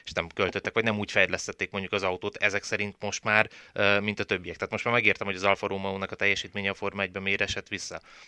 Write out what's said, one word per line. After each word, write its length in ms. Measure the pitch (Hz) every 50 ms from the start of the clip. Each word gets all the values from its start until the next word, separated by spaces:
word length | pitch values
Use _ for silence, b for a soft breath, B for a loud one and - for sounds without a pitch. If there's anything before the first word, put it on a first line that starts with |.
| B
és 80 | -
nem 160 | - 87 82 82
költöttek, 460 | - - 104 90 - 101 - 104 -
vagy 100 | 113 113
nem 160 | 117 107 104
úgy 120 | 104 -
fejlesztették 600 | - 107 95 87 92 95 - - 95 - 98 90
mondjuk 220 | - 101 95 90 -
az 100 | 101 95
autót 320 | 92 90 90 - 104 -
ezek 280 | - - 104 95 101 -
szerint 320 | - - 98 104 104 98 _
most 240 | - 101 - - -
már, 260 | 113 107 107 110 B B B B B B
ö, 260 | - 104 101 101 101
mint 200 | 101 107 104 -
a 40 | 104
többiek. 320 | - 104 92 87 90 85
Tehát 160 | - 101 -
most 120 | - 104 -
már 100 | 120 117
megértem, 340 | 120 110 104 95 - 107 101
hogy 80 | 98
az 80 | 92 92
Alfa 240 | 101 98 - - 101
Romeo-nak 440 | 98 98 98 98 95 98 95 92
a 40 | -
teljesítménye 540 | - 101 101 98 - - 95 - 101 98 98
a 40 | 98
Forma 280 | - - 101 92 101
egyben 200 | 98 92 92 101
miért 200 | 95 98 98 95
esett 260 | 104 98 - 104 - -
vissza. 340 | 107 92 - - 90 82 B B B B B